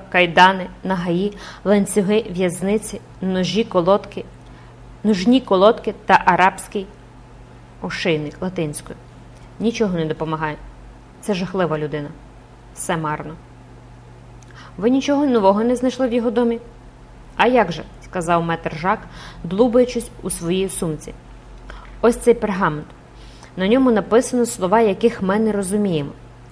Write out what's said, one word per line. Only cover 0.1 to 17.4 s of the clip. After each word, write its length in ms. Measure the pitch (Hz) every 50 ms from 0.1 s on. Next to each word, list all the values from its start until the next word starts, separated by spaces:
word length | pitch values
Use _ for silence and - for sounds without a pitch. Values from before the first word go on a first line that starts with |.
кайдани, 560 | - 180 180 175 156 180 180 190 190 190 180 180 - - -
нагаї, 540 | 185 190 180 175 185 170 180 196 202 - - - - - - -
ланцюги, 640 | 190 208 202 196 202 - 214 185 190 214 220 226 -
в'язниці, 720 | 175 180 190 175 170 180 185 196 208 220 - - 208 - - - - -
ножі, 420 | 185 190 185 185 180 156 151 214 233
колодки, 600 | 233 - 185 165 185 202 208 - - - 185 - - - - - - - - - - - - - - - - -
ножні 380 | 214 214 175 185 233 254 262
колодки 520 | 254 - 196 180 190 214 226 - - 220 190 - -
та 160 | - 190 - -
арабський 600 | 185 180 165 180 190 185 - - - - 208 190 - - - - - - - - - - - - - - - - - - -
ошейник 600 | - 180 - - - 185 160 151 151 147 - -
латинською. 560 | 185 185 185 180 160 147 147 - - - - - - - - - - - - - - - - -
Нічого 380 | 202 233 233 - 226 196 180
не 80 | 165 160
допомагає. 500 | 156 - - 160 160 160 156 160 151 147 - - - - - - - - - - - - -
Це 120 | - - 196
жахлива 440 | 175 190 - - 190 175 151 156
людина. 320 | 151 151 147 156 147 147 147 - - - - - - - - - - - - -
Все 240 | - - - 180
марно. 360 | 160 156 151 151 151 147 151 160 - - - - - - - - - - - - - - - - - - - - - - - - - - - -
Ви 120 | - 190 240
нічого 360 | 262 269 262 285 285 277 302
нового 380 | 269 240 226 190 190 196 208 226
не 120 | 240 254
знайшли 320 | 240 254 254 247 - 269
в 60 | 233 233
його 180 | 247 226 247
домі? 280 | 208 240 240 233 233 226 - - - - - - - - - - - - - - -
А 100 | -